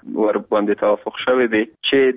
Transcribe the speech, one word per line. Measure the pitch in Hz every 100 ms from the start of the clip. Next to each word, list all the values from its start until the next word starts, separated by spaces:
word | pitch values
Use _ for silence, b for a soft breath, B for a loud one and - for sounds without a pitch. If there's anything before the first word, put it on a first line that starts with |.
| - -
ور | 107 104
باندې | - 107 101 101
توافق | 107 104 - -
شوی | - 127 120
دی، | 110 110 - -
چې | 135 131